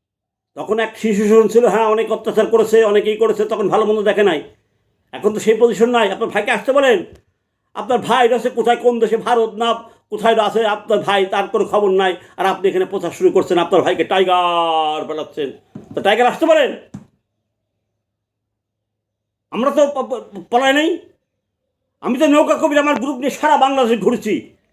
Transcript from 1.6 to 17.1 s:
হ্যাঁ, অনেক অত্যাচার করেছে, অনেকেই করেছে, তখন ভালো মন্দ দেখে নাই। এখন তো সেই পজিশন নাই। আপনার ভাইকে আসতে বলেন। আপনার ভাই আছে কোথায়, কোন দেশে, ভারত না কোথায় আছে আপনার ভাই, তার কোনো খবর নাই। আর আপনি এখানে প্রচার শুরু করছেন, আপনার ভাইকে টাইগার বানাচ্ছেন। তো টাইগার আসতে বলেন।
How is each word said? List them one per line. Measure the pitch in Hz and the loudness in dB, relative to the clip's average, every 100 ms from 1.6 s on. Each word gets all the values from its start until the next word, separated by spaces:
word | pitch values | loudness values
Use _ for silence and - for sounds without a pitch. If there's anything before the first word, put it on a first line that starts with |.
| 240 | 4
হ্যাঁ, | 196 220 | 2 2
অনেক | 214 226 | 0 -2
অত্যাচার | 214 - 202 220 | -4 -2 -2 2
করেছে, | 220 220 226 | 2 4 2
অনেকেই | 220 208 202 214 | 4 2 0 0
করেছে, | 220 214 | 0 0
তখন | 208 208 202 | -2 -2 0
ভালো | 180 | 0
মন্দ | 214 214 | 2 0
দেখে | 208 196 | 0 2
নাই। | 208 151 - _ _ _ _ _ _ | 2 0 -6 _ _ _ _ _ _
এখন | 131 202 | -6 -4
তো | 214 | -2
সেই | - 220 | 0 2
পজিশন | 233 185 233 | 2 4 2
নাই। | 240 208 | 2 0
আপনার | 190 220 | -2 -4
ভাইকে | 208 214 | -2 -2
আসতে | 220 202 | -2 0
বলেন। | 269 269 208 151 - _ _ _ _ _ | 2 2 2 -2 -16 _ _ _ _ _
আপনার | - 202 240 | -12 -4 -4
ভাই | 151 247 240 | 0 0 2
আছে | 240 220 | 0 -2
কোথায়, | 233 226 240 | -2 0 0
কোন | 240 240 | 0 0
দেশে, | 214 220 | 0 -2
ভারত | 202 240 220 | -2 0 -2
না | 196 233 220 - _ _ | -2 -4 -4 -8 _ _
কোথায় | 214 214 226 | -2 0 2
আছে | 214 214 226 | 0 0 -2
আপনার | 208 - 208 | -2 -2 -2
ভাই, | - 202 190 | 0 0 0
তার | 202 196 | -2 -2
কোনো | 220 | -4
খবর | 196 214 202 | -2 0 0
নাই। | 190 190 175 - - | 0 0 -4 -10 -4
আর | 185 | -4
আপনি | - 190 | -2 -2
এখানে | 170 | -2
প্রচার | 180 196 175 | -4 -6 -8
শুরু | - 180 | -2 0
করছেন, | 190 - 180 | 2 2 0
আপনার | 170 185 | 2 2
ভাইকে | 139 180 | 2 0
টাইগার | 160 190 185 180 175 170 170 165 156 156 | 0 0 2 0 0 0 0 0 -2 -4
বানাচ্ছেন। | 139 156 147 - 139 - _ - - | -8 -10 -10 -8 -10 -10 _ -20 -14
তো | - | -4
টাইগার | 196 220 247 | 0 2 2
আসতে | - 320 | 2 2
বলেন। | 320 247 - - - - | 2 2 -4 -16 -20 -20